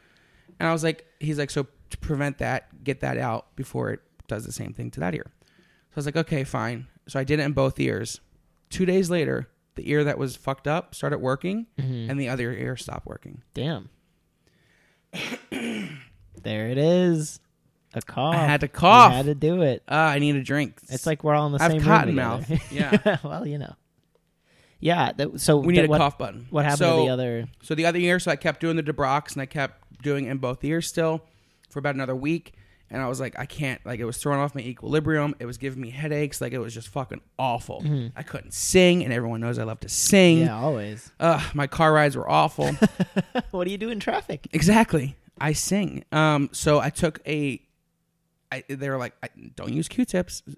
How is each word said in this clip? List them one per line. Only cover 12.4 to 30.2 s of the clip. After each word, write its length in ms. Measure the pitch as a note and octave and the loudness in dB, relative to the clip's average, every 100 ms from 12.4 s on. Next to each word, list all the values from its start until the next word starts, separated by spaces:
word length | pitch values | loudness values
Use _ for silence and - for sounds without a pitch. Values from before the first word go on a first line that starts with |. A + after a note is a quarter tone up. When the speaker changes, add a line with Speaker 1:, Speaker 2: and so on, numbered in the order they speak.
| A#2+ | -4
Speaker 1:
ear 240 | A#2 B2 B2+ | -6 -6 -8
stopped 280 | - - - | -10 -12 -12
working. 340 | - - - - | -14 -16 -20 -14
Speaker 2:
Damn. 360 | - C3+ C#3+ - _ _ _ _ _ _ _ _ _ _ _ _ | -6 -4 -6 -10 _ _ _ _ _ _ _ _ _ _ _ _
<clears throat> 840 | F3+ A3+ A#3+ - C4 A#3 A3 F#3 D3 - _ - - | -12 -10 -10 -10 -8 -6 -6 -8 -12 -18 _ -20 -14
There 280 | A2 G#2+ A2 | -8 -6 -4
it 80 | B2+ | 0
is. 640 | D#3 F3+ F3+ E3 D3+ - _ _ _ _ _ | 2 4 4 2 -2 -10 _ _ _ _ _
A 80 | - | -12
cough. 320 | - - C#3 | -8 -4 0
Speaker 1:
I 40 | E3+ | 2
had 240 | D3+ D3 | 2 2
to 80 | D3 | 0
cough. 420 | - E3 A#3 A3+ | 2 10 12 12
Speaker 2:
You 60 | B2+ | 10
had 80 | C#3+ | 0
to 100 | D3 | 0
do 260 | D3+ F3+ | 2 2
it. 220 | D#3 A#2+ - | 2 0 0
Speaker 1:
Uh, 60 | D3 | 2
I 240 | D#3+ C#3+ | 4 4
need 160 | D3 C#3+ | 2 0
a 40 | |
drink. 360 | B2+ C#3+ C#3 - - | 0 -2 -2 -6 -12
Speaker 2:
It's 180 | C3 - | -6 -4
like 180 | D3+ | -2
we're 100 | D3+ | 2
all 140 | D3 D3 | 2 2
in 40 | |
the 60 | C#3+ | 2
Speaker 1:
I 40 | |
have 80 | D#3+ | 2
Speaker 2:
same 80 | D#3 | 4
Speaker 1:
cotton 260 | D3+ G#3+ - | 6 4 4
Speaker 2:
room 60 | D3 | 0
Speaker 1:
mouth. 320 | B2 A#2+ A#2+ | 0 -2 -2
Speaker 2:
together. 140 | D#3+ - | -4 -4
<laughs> 40 | |
Speaker 1:
Yeah. 460 | C#3 D3 G3+ G#3 F3+ | -4 2 2 2 -2
Speaker 2:
Well, 220 | D3 D#3 G#3+ | -4 -8 -8
you 120 | D3 | -8
know. 160 | - - _ _ _ _ _ _ _ _ _ _ | -10 -16 _ _ _ _ _ _ _ _ _ _
Yeah. 320 | D3+ - B2+ | -2 0 0
That, 300 | - D3 - | -2 -4 0
so 160 | - D3 | 4 4
Speaker 1:
We 160 | C#3 | 6
need 60 | F3 | 6
Speaker 2:
that 60 | D#3 | 6
Speaker 1:
a 40 | |
Speaker 2:
what, 80 | D3+ | 4
Speaker 1:
cough 200 | C#3+ - | 2 0
button. 300 | A2+ G2+ B2 | -8 -10 -6
Speaker 2:
what 140 | D3 | 0
happened 160 | D3 C#3+ | 2 4
Speaker 1:
So, 180 | E3+ E3 | 4 4
Speaker 2:
to 20 | |
the 60 | D3+ | 2
other? 380 | B2+ B2 A#2 A2+ - | 0 -2 -4 -6 -10
Speaker 1:
so 140 | - D#3 | -6 0
the 100 | E3 | 2
other 120 | E3+ | 2
ear, 200 | F3 F3+ | 2 2
so 120 | F3+ | 0
I 60 | D3 | -2
kept 240 | E3+ C#3+ | -2 -2
doing 160 | E3 E3 | -2 -2
the 60 | |
Debrox, 500 | D3+ C#3+ C#3 C#3+ - | -2 -2 0 0 -4
and 80 | - | -8
I 40 | C3+ | -8
kept 540 | D#3+ C3+ - - - | -6 -6 -8 -20 -8
doing 240 | D3 C#3+ | -4 -2